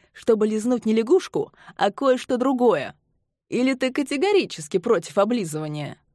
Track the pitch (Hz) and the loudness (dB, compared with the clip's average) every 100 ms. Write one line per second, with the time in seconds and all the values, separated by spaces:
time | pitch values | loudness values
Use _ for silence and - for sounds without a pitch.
0 | _ - - 220 214 214 233 247 214 226 | _ -4 0 2 2 0 -2 0 0 0
1 | 226 359 - 156 - _ - - 202 - | 4 2 2 -6 -6 _ -18 -2 -2 2
2 | 269 254 - 254 254 269 247 160 117 - | 2 2 0 -2 0 2 2 2 -2 -12
3 | _ _ _ _ _ 226 254 254 262 254 | _ _ _ _ _ 0 0 0 -2 -2
4 | 277 277 370 403 240 - - 185 240 196 | -4 -2 2 2 0 -6 -4 -2 2 0
5 | - - 208 247 170 151 156 151 143 - | 0 0 0 0 -4 -6 -8 -8 -10 -14
6 | _ | _